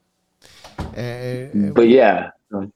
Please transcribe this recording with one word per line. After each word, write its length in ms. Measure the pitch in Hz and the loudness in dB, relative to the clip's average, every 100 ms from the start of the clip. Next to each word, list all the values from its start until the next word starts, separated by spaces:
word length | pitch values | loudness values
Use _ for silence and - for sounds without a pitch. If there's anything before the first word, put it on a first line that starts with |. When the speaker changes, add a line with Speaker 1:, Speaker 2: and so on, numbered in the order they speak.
| _ _ _ _ _ _ - - - - | _ _ _ _ _ _ -20 -16 -14 -12
Speaker 1:
And, 580 | 120 123 123 127 131 | -12 -10 -10 -10 -8
and 200 | 101 101 | -4 -2
Speaker 2:
But 160 | 113 117 | 2 4
yeah. 420 | 131 110 90 87 - _ 104 98 | 6 4 2 -4 -16 _ -12 -12